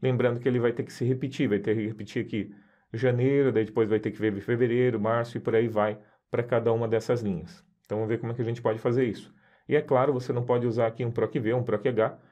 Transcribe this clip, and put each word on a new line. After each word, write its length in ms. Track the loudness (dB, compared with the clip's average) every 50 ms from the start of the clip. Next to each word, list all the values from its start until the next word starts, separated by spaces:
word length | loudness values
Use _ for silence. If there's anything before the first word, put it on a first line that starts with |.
Lembrando 380 | -2 0 2 2 2 0 0 0
que 80 | 0
ele 120 | 0 2 2
vai 120 | 2 0
ter 120 | 0 -2 -6
que 100 | -8 -6
se 100 | -4 -2
repetir, 460 | -2 -2 -2 -4 -6 -2 -2 0 0
vai 100 | 0 0
ter 160 | 0 0 -2
que 120 | 0 -2
repetir 380 | -4 -6 -10 -12 -8 -6 -6 -6
aqui 300 | -4 -4 -6 -6 -6 -10 -20 _ _ _ _ _ _ -4
janeiro, 580 | 0 2 2 2 4 4 4 4 4 4 4
daí 140 | 2 2 0
depois 240 | 0 2 0 2 2
vai 100 | 2 0
ter 120 | 0 -2
que 80 | -4 -2
ver 200 | 0 0 0 -2
fevereiro, 580 | -2 -2 0 2 2 2 2 2 2 2 2
março 380 | 0 0 2 2 0 0 -2 -6
e 60 | -6
por 120 | -2 2 2
aí 140 | 2 2
vai 320 | 2 2 2 2 0 0 -4 -10 _ _ _ _ _
pra 100 | -4 -2
cada 300 | 0 0 0 0 2 2
uma 160 | 2 0 0
dessas 340 | 0 0 0 2 0 0 0
linhas. 440 | 0 -2 -4 -4 -6 -12 -18 -20 _ _ _ _ _
Então 140 | -6 -4
vamos 120 | -4 -2 -2
ver 100 | -2 -2
como 120 | -4 -4
é 40 | -4
que 60 | -4
a 40 | -4
gente 160 | -4 -4 -2
pode 180 | -2 -2 -2 0
fazer 260 | 0 0 2 2 2
isso. 300 | 0 -2 -6 -10 -18 _ _ _ _ _ _ _
E 80 | 0 0
é 60 | 0
claro, 320 | 2 2 2 2 4 2 0
você 180 | 0 -2 -4
não 120 | -4 -2 0
pode 220 | 0 0 2 0
usar 220 | 0 0 0 0
aqui 160 | 0 -2 -4 -6
um 80 | -4
PROC 240 | -2 -2 -2 0 -2
V, 160 | -2 -2 0 0
um 100 | 0 0
PROC 220 | 0 -2 0 0
H, 320 | 0 2 2 0 0 -2 -6 _ _